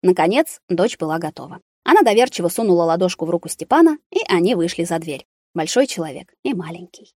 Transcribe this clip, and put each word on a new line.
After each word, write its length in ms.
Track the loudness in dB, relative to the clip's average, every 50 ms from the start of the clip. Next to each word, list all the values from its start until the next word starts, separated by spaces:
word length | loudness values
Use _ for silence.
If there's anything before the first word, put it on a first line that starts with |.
| 4
Наконец, 580 | 2 4 4 2 2 2 0 0 -2 -6 -20 _ _
дочь 300 | -2 0 0 0 -2 _
была 200 | -6 -4 -4 -4
готова. 420 | -6 -8 -10 -12 -18 -18 -18 -20 _ _ _ _ _
Она 200 | 2 4 4 4
доверчиво 460 | 4 4 4 2 2 0 -4 -4 -4
сунула 360 | -2 -2 2 2 2 4 4
ладошку 400 | 2 2 0 0 -2 -2 _ -6
в 60 | -4
руку 180 | -4 -4 -4 -8
Степана, 500 | -12 _ -2 _ 4 6 6 6 4 0 _ _ -6
и 80 | -6 -2 0
они 260 | 0 2 2 2 2
вышли 300 | 0 -2 -4 -2 -4 -4
за 160 | -4 -4 -6
дверь. 260 | -6 -8 -12 -12 -14 _ _ _ _ _ _
Большой 360 | -6 -6 -2 0 0 0 0
человек 440 | -2 -8 -8 -10 -10 -16 -18 _ _ _ _
и 100 | -6 -6
маленький. 580 | -6 -6 -10 -12 -14 -16 -20 _ -20 -20 _ _